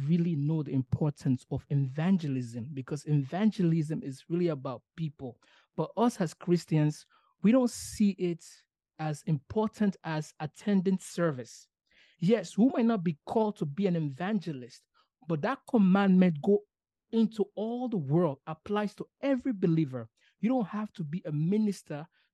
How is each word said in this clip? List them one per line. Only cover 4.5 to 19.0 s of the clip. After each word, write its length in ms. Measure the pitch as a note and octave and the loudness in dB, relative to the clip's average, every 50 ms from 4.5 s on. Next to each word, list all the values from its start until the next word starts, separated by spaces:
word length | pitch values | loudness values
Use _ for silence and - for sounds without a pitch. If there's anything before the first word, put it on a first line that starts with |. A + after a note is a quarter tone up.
| D#3 C#3 B2+ C#3+ B2+ A2 - _ _ - | -2 -4 -6 -8 -10 -10 -12 _ _ -8
people. 400 | E3 D#3 - - C#3 B2 A2 _ _ _ _ _ _ _ _ - | -8 -8 -8 -10 -14 -14 -14 _ _ _ _ _ _ _ _ -6
But 120 | D#3 - - | -6 -4 0
us 240 | - A3+ B3 - - | 0 2 2 2 0
as 140 | F3+ D#3 - | -2 -4 -4
Christians, 720 | - - - F3 F3 - - E3 D#3 D3+ D3+ D3+ - - _ _ _ _ _ _ _ | -4 -2 2 2 2 2 2 2 4 4 4 0 -2 -10 _ _ _ _ _ _ _
we 100 | - G3 A#3 | 4 4 6
don't 180 | C4 B3+ A#3+ | 6 4 2
see 400 | - - - - - - G#3+ G3+ F#3 - | -2 -4 -12 -8 -2 0 2 2 2 0
it 260 | F#3 F3 E3+ E3 - - - - _ _ _ _ _ _ _ - | -2 -4 -4 -4 -10 -18 -20 -20 _ _ _ _ _ _ _ -8
as 240 | D#3 D#3 D3+ - - | -6 -6 -6 -6 -2
important 720 | - D#3+ C3+ - - - G#3+ A3 A3 - - G#3+ G3+ F#3 - - | -2 -2 -2 -2 -4 -4 -2 -2 -2 -2 0 0 0 0 -2 -6
as 300 | E3 D#3+ D#3 D3+ - - - | -6 -6 -6 -6 -8 -10 -10
attending 580 | D#3 D3 - - - G#3 G#3 F#3+ E3+ G3 F#3+ F#3 | -10 -10 -10 -8 -2 0 0 2 2 2 0 -2
service. 680 | - - - - E3+ E3 C#3+ B2 A#2 - - - - _ _ _ _ _ _ _ _ _ _ - | -2 -6 -4 -2 -2 -2 -2 -4 -8 -14 -16 -20 -20 _ _ _ _ _ _ _ _ _ _ -2
Yes, 380 | F3 F3 A#3 A3 F3 F3 - - | 0 2 2 2 0 -2 0 2
we 120 | G#3+ C4+ C4 | 4 4 4
might 100 | D4+ A#3 | 2 2
not 180 | A3+ A#3 G#3 E3 | 2 2 0 0
be 140 | F3+ D#3 - _ | -2 -4 -4 _
called 300 | - - A3+ A3 G#3+ G#3 - | -4 -2 0 0 0 -2 -4
to 80 | F3+ | -6
be 220 | D3+ C#3+ G3 G3 F#3+ | -6 -4 -2 0 0
an 80 | F3 | 0
evangelist, 880 | E3 D#3 D3 C3+ C3 E3+ F#3+ A3+ G3+ D#3+ F3 D3 C3 B2 A2+ - - _ _ _ _ _ _ _ _ _ D#3 | 0 -2 -4 -6 -6 -6 -4 -4 -4 -4 -6 -8 -10 -10 -16 -18 -20 _ _ _ _ _ _ _ _ _ -4
but 140 | E3 D3+ | -4 -2
that 180 | C#3+ G#3+ C4+ - _ - | -2 -2 -4 -4 _ 0
commandment 760 | - A#3 G3 F#3 F3+ G3 G3+ G3 F#3 F#3 F#3 F3+ E3 C#3+ C#3+ | 4 4 6 6 6 6 6 6 6 6 6 6 4 2 2
go 160 | G3+ G3+ G3+ - _ _ _ _ _ _ _ _ _ - | 2 2 2 2 _ _ _ _ _ _ _ _ _ 0
into 320 | A3+ A3+ G#3+ - - G3 - - | 2 2 2 2 -2 -4 -4 -4
all 320 | - G#3 A3+ A#3+ B3 B3+ B3 | -6 -6 -6 -4 -6 -6 -4
the 100 | A3+ F#3+ | -4 -4
world, 420 | C#3+ C3 C#3+ E3 F3+ D#3+ C3 - _ - | -2 0 2 2 2 2 0 -4 _ -14
applies 460 | D#3 - - - G3+ G#3 G#3+ G3+ - | -14 -12 -8 -4 -2 -2 -2 -2 -6
to 120 | - | -8